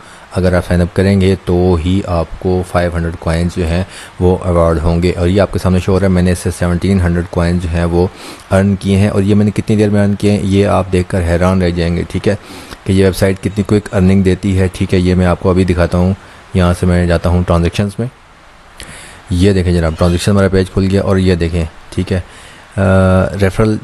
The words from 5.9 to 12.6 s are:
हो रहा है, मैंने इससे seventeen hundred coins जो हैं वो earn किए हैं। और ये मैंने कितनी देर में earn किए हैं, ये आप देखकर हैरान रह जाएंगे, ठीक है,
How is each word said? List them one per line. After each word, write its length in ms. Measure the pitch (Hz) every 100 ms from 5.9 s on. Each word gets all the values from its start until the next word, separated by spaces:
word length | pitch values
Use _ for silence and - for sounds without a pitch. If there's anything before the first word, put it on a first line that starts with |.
हो 60 | 92
रहा 100 | 95
है, 60 |
मैंने 180 | 90 90
इससे 200 | 87 -
seventeen 500 | - 87 87 92 98
hundred 240 | 87 85 85
coins 280 | 90 85
जो 160 | 87 87
हैं 160 | 85 85
वो 240 | 85 90 - - - -
earn 240 | 98 98 95
किए 220 | 98 98
हैं। 120 | 101
और 120 | 101
ये 140 | 98 104
मैंने 160 | 104
कितनी 240 | - - 107
देर 140 | 104
में 120 | 104
earn 140 | 101 101
किए 160 | 104
हैं, 120 | 101
ये 200 | 98 98
आप 240 | 101 92 95
देखकर 340 | 92 90 98
हैरान 400 | 85 85 92 95
रह 80 | 90
जाएंगे, 340 | 87 85 87
ठीक 240 | 82 92 104
है, 120 | 101 - -